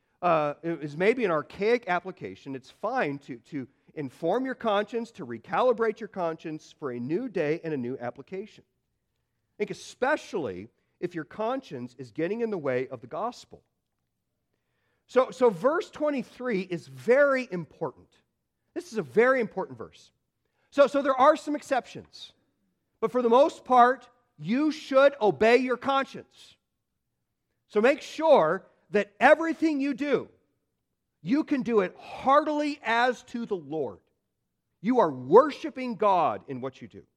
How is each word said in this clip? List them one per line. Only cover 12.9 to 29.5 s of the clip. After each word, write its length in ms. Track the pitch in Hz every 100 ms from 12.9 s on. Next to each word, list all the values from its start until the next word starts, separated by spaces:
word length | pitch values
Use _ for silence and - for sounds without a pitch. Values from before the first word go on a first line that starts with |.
| 127
the 60 | 120
gospel. 560 | 156 220 - - 80 _ _ _ _ _ _ _ _ _ _ _ _ _ _ _
So, 200 | 247 254
so 180 | - 247
verse 400 | 170 233 330 427
twenty-three 680 | - 302 254 - - 254 190
is 260 | 190 170 -
very 640 | 135 127 254 285 262 247
important. 580 | 180 156 - 147 - _ _ _ _ _ _ _
This 180 | - -
is 60 | 220
a 40 |
very 380 | 147 127 254 262
important 380 | 214 196 160 120
verse. 320 | 85 - _ _ _ _ _ _ _
So, 160 | - 277
so 140 | 277
there 180 | 277 262
are 160 | 277
some 220 | 311 - 294
exceptions. 760 | - 254 - - 90 - - _ _ _ _ _ _ _
But 100 | 226
for 120 | 254
the 80 | 233
most 340 | 240 320 -
part, 420 | - 254 240 262 - _ _ _
you 320 | 151 247 311
should 440 | - - 262 277 320
obey 360 | 214 135 220 247
your 220 | 254 240
conscience. 800 | 262 269 262 147 - _ - _ _ _ _ _ _ _ _ _ _ _ _
So 120 | 214
make 220 | 240 285
sure 640 | - - 320 247 156 180 - _ _
that 220 | 202 - _
everything 600 | 247 311 330